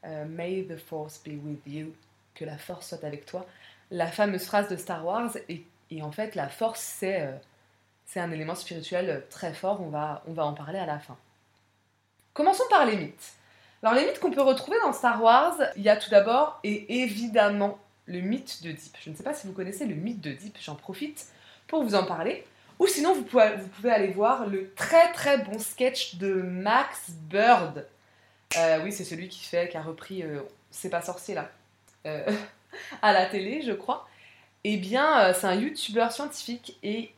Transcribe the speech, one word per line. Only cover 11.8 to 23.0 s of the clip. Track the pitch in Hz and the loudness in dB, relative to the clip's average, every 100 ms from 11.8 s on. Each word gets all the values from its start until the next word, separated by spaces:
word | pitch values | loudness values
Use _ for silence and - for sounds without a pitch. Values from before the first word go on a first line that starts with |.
| _ _ _ _ _ | _ _ _ _ _
Commençons | - 311 381 494 | 2 2 4 4
par | 403 254 | 6 6
les | 208 | 2
mythes. | 147 - - _ _ _ _ _ | -4 -10 -20 _ _ _ _ _
Alors | 220 240 | 2 4
les | 330 | 2
mythes | 554 | 0
qu'on | 359 | -2
peut | 247 | 4
retrouver | 269 262 - 440 | 4 4 2 0
dans | 392 | 0
Star | 240 247 233 | 2 0 4
Wars, | 226 247 320 339 269 190 | 8 8 6 0 -2 0
il | |
y | 202 | 4
a | 214 | 4
tout | - | 6
d'abord, | 208 202 247 302 - 208 | 6 6 4 2 0 -4
et | 208 - 240 | -4 -4 -2
évidemment, | 254 202 233 214 208 208 202 202 _ _ - | -2 -2 0 4 4 4 0 -2 _ _ -10
le | 180 | -6
mythe | 185 254 269 - | -2 -4 -6 -12
d'Oedipe. | 165 151 - - | -12 -12 -16 -18
Je | - | -16
ne | 147 | -10
sais | |
pas | 254 | -8
si | 294 196 | -8 -10
vous | |
connaissez | 185 185 202 262 | -10 -8 -6 -6
le | 156 | -6
mythe | 190 226 | -6 -8
d'Oedipe, | 151 131 202 - | -10 -12 -14 -16
j'en | - 147 | -16 -14
profite | - 185 302 302 - _ - - - | -14 -10 -10 -10 -18 _ -20 -20 -4
pour | 320 | -2
vous | 240 202 | 2 2
en | 185 | 0
parler. | 170 185 370 - _ _ _ | -2 -4 -6 -10 _ _ _
Ou | 381 | 2
sinon, | 330 | 4